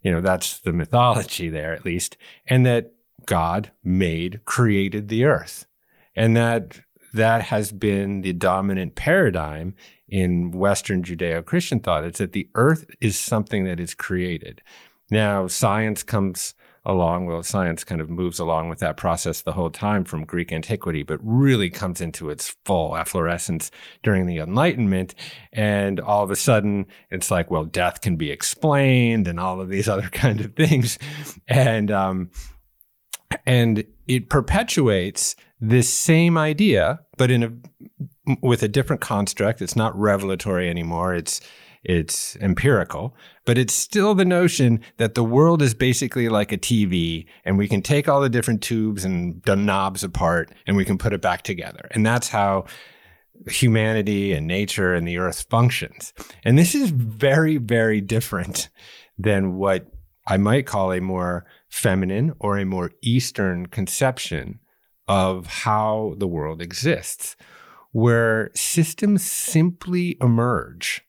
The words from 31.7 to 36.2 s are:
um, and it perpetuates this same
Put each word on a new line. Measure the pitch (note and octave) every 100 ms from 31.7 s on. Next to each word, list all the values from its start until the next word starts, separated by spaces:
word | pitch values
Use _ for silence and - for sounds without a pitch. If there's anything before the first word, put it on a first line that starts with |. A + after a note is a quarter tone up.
| A2+ G#2
um, | G2+ F#2+ F#2 F2+ - - - _ _ _ _ _ - _ -
and | - B2 A#2 G#2+ - _ -
it | B2+ -
perpetuates | D3 - F#3+ A#3 - B2+ G2 F2+ - - - _ _
this | A2 B2 A#2
same | - - D#3+